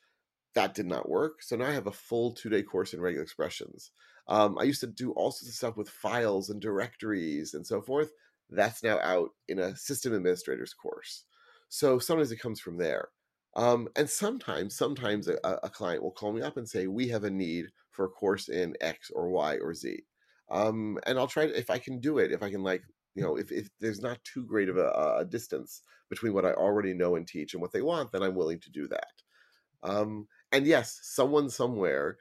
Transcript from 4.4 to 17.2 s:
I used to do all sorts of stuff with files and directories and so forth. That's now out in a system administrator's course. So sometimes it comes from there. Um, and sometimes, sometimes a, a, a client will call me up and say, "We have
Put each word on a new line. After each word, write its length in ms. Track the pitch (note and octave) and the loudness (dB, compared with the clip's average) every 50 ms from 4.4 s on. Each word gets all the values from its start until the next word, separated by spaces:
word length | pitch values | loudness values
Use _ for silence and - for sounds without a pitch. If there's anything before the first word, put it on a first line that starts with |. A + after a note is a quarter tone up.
| G#2 G#2 F#2 - | 6 6 6 4
I 60 | A2+ | 2
used 160 | C#3 C#3 - | 2 2 0
to 60 | C3 | -4
do 260 | A#2 G#2 - B2+ A#2 | -6 -6 -6 -6 -4
all 180 | - - F#2 C3+ | 0 0 0 0
sorts 160 | - - - B2 | -2 -4 -10 -12
of 60 | A2 | -8
stuff 220 | - B2+ A#2 A2 | -4 -4 -4 -4
with 120 | G#2+ G2+ - | -4 -8 -8
files 640 | - - - G#2 A2 A#2+ A#2 G#2+ G2 G2 G2 G2 | -10 -6 -4 -2 0 2 2 2 2 0 0 -2
and 100 | G#2 G2+ | -6 -4
directories 920 | F#2+ A2 G2 G2 A#2 A#2+ - - A2 A2 G#2 F#2 E2 D#2 D2 D2 D#2 - - | -4 -2 0 0 -2 -2 -6 -6 -2 -2 0 0 0 0 -2 -4 -4 -6 -8
and 120 | D2+ - | -10 -4
so 140 | - A2 G2+ | -2 -2 -2
forth. 320 | - B2+ C3+ D3 D3+ D3+ - _ _ _ _ _ _ _ | -2 0 0 0 0 -2 -4 _ _ _ _ _ _ _
That's 320 | - G2 G2+ A2+ A2 - | 2 2 2 2 2 0
now 160 | - A2+ G#2+ - | 0 2 2 2
out 300 | - E2+ F#2 F2+ E2 - - _ _ - | 4 4 4 2 2 0 -4 _ _ -6
in 100 | F2+ F#2+ | -2 -2
a 180 | F2+ F#2 F#2+ | -2 -2 -4
system 360 | - - - C#3 - - B2+ | -6 -8 -6 -6 -4 -2 0
administrator's 640 | A2 G2 F2+ F2+ F2+ F2+ - - C2 A#1+ - - - | 0 2 2 2 2 2 -2 -4 -4 -4 -6 -10 -12
course. 500 | - - - - - - - - - - _ _ _ _ - _ _ _ _ | -10 -10 -10 -10 -10 -12 -14 -16 -16 -16 _ _ _ _ -20 _ _ _ _
So 300 | - - D3+ C#3 B2+ B2 | -2 2 4 4 4 4
sometimes 320 | - - E3 D#3+ D3 A#2+ | 4 2 2 2 2 0
it 80 | A2+ - | -2 -6
comes 200 | - A#2 G#2+ - | -6 -8 -8 -8
from 160 | - F2+ E2+ | -8 -8 -4
there. 320 | F2 F2 D#2 B1 - - - _ _ _ _ _ _ _ _ _ | 0 0 0 0 0 -4 -6 _ _ _ _ _ _ _ _ _
Um, 320 | - A#2 A#2+ A#2+ A#2+ A#2 - - | 2 4 6 4 4 2 -2 0
and 120 | C3+ D3+ C#3+ | 0 0 0
sometimes, 640 | - - G#3 G#3 C4+ B3 - - F2 D2+ F#2 G2+ - | 0 0 0 -2 -2 -4 -6 -4 -4 -2 -4 -4 -2
sometimes 500 | - C#3 C#3 C#3+ C3 B2 G#2 G#2+ G#2 - F2 | -2 -2 -2 0 -2 0 0 0 0 0 0
a, 100 | E2+ - | -2 0
a, 180 | - F2+ F#2 - - | 0 -2 -2 -2 -4
a 60 | G2 | -8
client 320 | - - G#2+ F2 E2+ C2+ | -6 -4 -2 -2 -2 -2
will 100 | - F#2 | -2 -6
call 200 | - - G#2 G#2 | -6 -4 -4 -4
me 100 | G#2+ A#2 | -4 -4
up 140 | C3+ D3 D3 | -4 -6 -6
and 120 | C3+ A#2 - | -8 -8 -4
say, 180 | - F#2+ F#2+ | -4 -2 -2
"We 220 | F#2+ G2 A#2+ B2+ A#2+ | -2 -2 -2 -2 0
have 160 | A#2 G#2+ | 0 -2